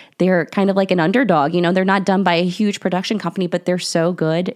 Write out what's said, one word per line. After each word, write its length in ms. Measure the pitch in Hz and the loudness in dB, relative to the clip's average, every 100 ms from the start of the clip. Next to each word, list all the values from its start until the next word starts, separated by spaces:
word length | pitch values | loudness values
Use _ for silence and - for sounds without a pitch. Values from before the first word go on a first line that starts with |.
| - - | -20 -2
they're 260 | 180 180 151 | 0 0 0
kind 220 | 202 190 | -2 0
of 80 | 196 | 0
like 140 | 190 | 0
an 100 | 185 | 2
underdog, 540 | 165 247 233 160 143 | 2 2 2 2 2
you 80 | 175 | 0
know, 100 | 170 | 2
they're 120 | 185 | 2
not 200 | 190 202 | 2 2
done 180 | 190 190 | 2 2
by 120 | 180 | 2
a 100 | 170 | 2
huge 360 | 180 180 208 202 | 0 0 -2 -2
production 380 | 190 175 - 214 | -4 -4 -2 -4
company, 280 | 170 190 175 | -4 -4 -4
but 180 | 175 | -2
they're 140 | 180 180 | -2 -2
so 340 | - 170 170 | -2 0 0
good. 400 | 180 160 165 180 | 0 -2 0 -4